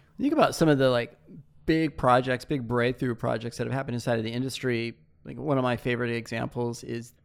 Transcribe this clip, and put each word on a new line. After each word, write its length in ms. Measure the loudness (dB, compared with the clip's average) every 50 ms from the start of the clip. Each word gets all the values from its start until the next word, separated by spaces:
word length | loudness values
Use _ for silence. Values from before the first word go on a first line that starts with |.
| -20 _ _
Think 140 | -4 -2 0
about 240 | 4 4 4 4 4
some 140 | 4 4 4
of 80 | 6
the, 120 | 6 4 4
like, 280 | 4 2 0 -4 -8 -16 _ -20 -20 -20 -20 _ -20 -6 -2
big 320 | 0 2 2 0 0 -2
projects, 480 | 2 4 6 6 6 4 2 -2 -2 -2
big 220 | -4 -4 -4 -2
breakthrough 480 | 0 0 2 2 2 0 0 -2 -4 -2
projects 420 | -2 -2 -2 -2 -2 -4 -6 -6
that 100 | -6 -4
have 60 | -4 -4
happened 220 | -4 -4 -4 -6
inside 220 | -4 0 0 0
of 60 | 0 0
the 80 | -2
industry. 640 | -4 -4 -4 -4 -4 -4 -2 0 0 0 0 -4 -6 -10 _ _ _ _ -16
Like, 120 | -14 -12
one 200 | -6 -2 0 2
of 60 | 2 2
my 140 | 2 0
favorite 340 | 0 0 -2 0 0 0 -2
examples 720 | -2 -4 -6 -6 -4 -4 -4 -4 -4 -4 -4 -4 -4 -8 -8
is 300 | -8 -8 -8 -10 -12 -18 _